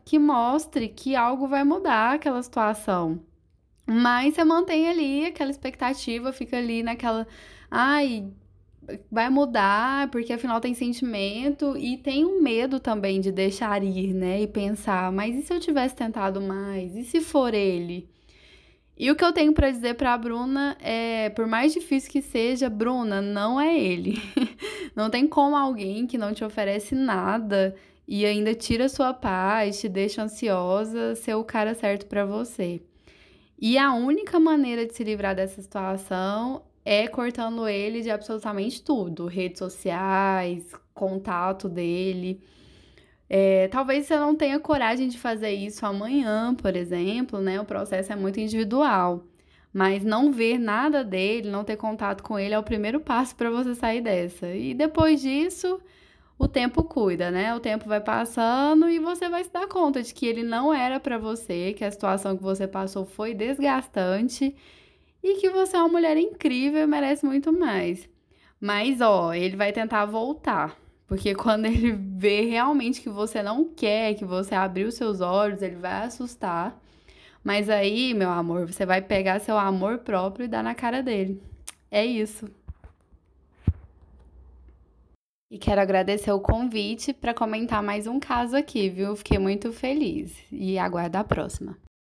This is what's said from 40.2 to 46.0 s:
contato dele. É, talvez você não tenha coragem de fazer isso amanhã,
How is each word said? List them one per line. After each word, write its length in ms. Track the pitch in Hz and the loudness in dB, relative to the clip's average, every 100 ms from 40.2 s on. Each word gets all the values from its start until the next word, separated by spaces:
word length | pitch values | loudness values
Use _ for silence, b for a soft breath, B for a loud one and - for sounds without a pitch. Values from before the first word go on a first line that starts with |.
| 196 190 180 175 170 - _ | 2 2 0 -4 -10 -20 _
contato 760 | - 190 190 196 180 180 190 196 | -6 -4 -4 -4 -2 -2 -2 -6
dele. 720 | 170 170 175 190 180 185 190 b b b b b b b b _ | -4 -2 -2 -2 -4 -6 -8 b b b b b b b b _
É, 380 | 190 190 190 190 | 4 6 6 4
talvez 360 | 247 269 277 285 | 0 2 0 2
você 120 | 311 | 2
não 180 | 294 302 | 2 2
tenha 240 | 285 285 | 2 0
coragem 480 | 311 294 226 247 262 | 0 2 2 0 -2
de 100 | 240 | -4
fazer 340 | 240 220 214 | -4 -4 -2
isso 340 | 202 202 208 214 | -4 -6 -6 -4
amanhã, 680 | 196 | -4